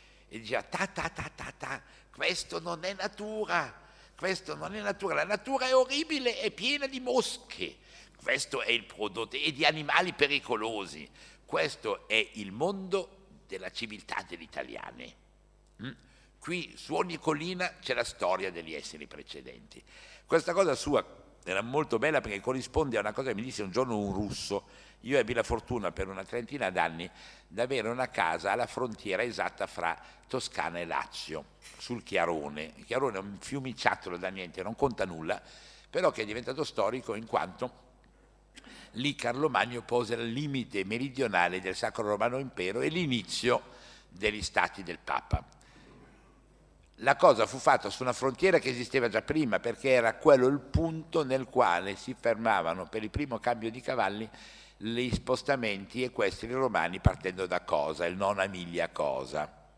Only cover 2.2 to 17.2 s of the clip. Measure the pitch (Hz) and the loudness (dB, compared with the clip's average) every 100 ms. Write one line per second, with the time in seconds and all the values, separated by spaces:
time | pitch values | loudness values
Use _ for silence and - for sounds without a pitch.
2.2 | 165 180 - 170 165 165 180 196 202 - | -2 -2 -4 -8 -6 -6 -6 -6 -8 -8
3.2 | 214 220 202 175 131 - - - - - | -8 -6 -2 0 -2 -8 -20 -20 -20 -6
4.2 | 180 190 - 151 160 214 202 202 196 147 | -4 -4 -6 -8 -8 -4 -4 -2 0 0
5.2 | 175 208 254 269 254 262 247 285 320 294 | 0 -2 -2 0 4 6 6 0 -2 0
6.2 | 240 202 208 - 240 285 269 262 247 254 | -2 0 -4 -2 -2 0 -2 -4 0 2
7.2 | - - - - 82 - - - - - | 2 -4 -12 -8 -8 -8 -20 -20 -20 -6
8.2 | - 135 - 131 110 117 98 - 104 113 | 0 0 0 -2 2 0 -2 -6 -4 -4
9.2 | 113 135 147 135 151 156 147 156 180 - | -6 -2 -4 2 2 2 2 2 2 2
10.2 | 143 143 - 113 113 107 90 76 - - | 2 2 0 -2 0 -4 -6 -10 -16 -18
11.2 | - - - 160 156 - 110 95 - 110 | -20 -20 -2 0 0 -2 -4 -4 2 2
12.2 | 104 110 101 107 170 196 190 196 170 - | 2 -6 -10 -2 -2 -2 -4 -4 -4 -14
13.2 | - - - 92 - - 113 104 - - | -20 -20 -14 -12 -10 -8 -10 -10 -8 -8
14.2 | 95 85 80 71 64 53 - 60 62 - | -8 -14 -10 -10 -8 -10 -12 -14 -16 -18
15.2 | _ _ _ _ _ - 123 - - - | _ _ _ _ _ -14 -12 -12 -20 -20
16.2 | - _ - 180 143 - - 170 180 160 | -20 _ -6 -6 -6 -12 -4 -2 -2 -2